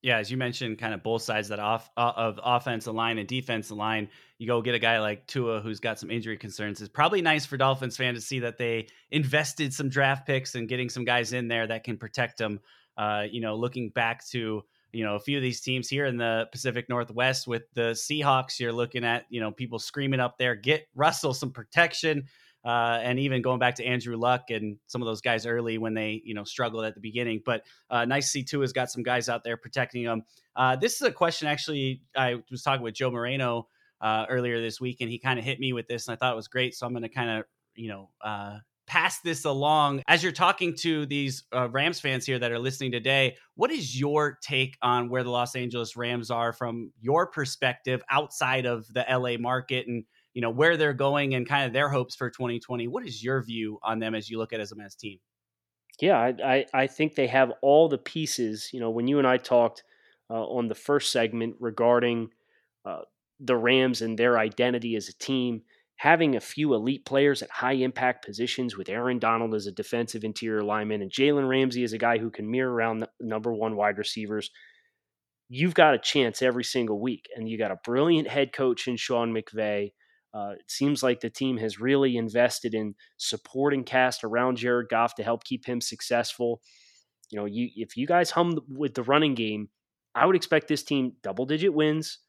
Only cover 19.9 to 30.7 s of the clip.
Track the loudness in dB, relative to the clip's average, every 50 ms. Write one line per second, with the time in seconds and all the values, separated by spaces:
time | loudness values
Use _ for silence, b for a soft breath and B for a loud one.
19.9 | -6 -4 -2 0 2 2 0 0 0 _ 0 0 0 0 2 0 0 0 0 _
20.9 | _ 2 2 2 2 2 -2 -2 -2 -2 -4 -8 -8 -10 -16 _ 2 2 2 4
21.9 | 2 -2 0 0 0 0 -4 -8 b b b b b b b 0 2 2 2 2
22.9 | 2 0 0 0 0 0 2 0 0 0 2 2 2 4 4 2 2 0 -2 -2
23.9 | -2 -2 -2 -4 -4 0 2 2 2 2 0 -4 -6 -4 -4 -6 -8 -10 _ _
24.9 | -8 -6 -4 -4 -4 -2 0 0 0 0 0 -2 -2 -2 0 -2 -2 -2 -2 -2
25.9 | -2 -2 -2 -4 -4 -6 -8 -10 -10 -10 -10 -10 -6 -4 -4 -2 -2 -2 -4 -4
26.9 | -6 -8 -14 -8 -4 -4 -2 -2 -4 -4 -2 -2 -2 -2 -4 b b b b b
27.9 | 0 0 0 2 0 0 0 -2 -4 -4 -6 -4 -2 -2 -2 0 0 -2 -4 -4
28.9 | -4 -6 -2 0 0 0 0 -2 -4 -4 -4 -6 -8 -8 _ -8 -4 -4 -4 -2
29.9 | -4 -6 -4 -2 -2 -4 -4 b b b b b b 2 2 2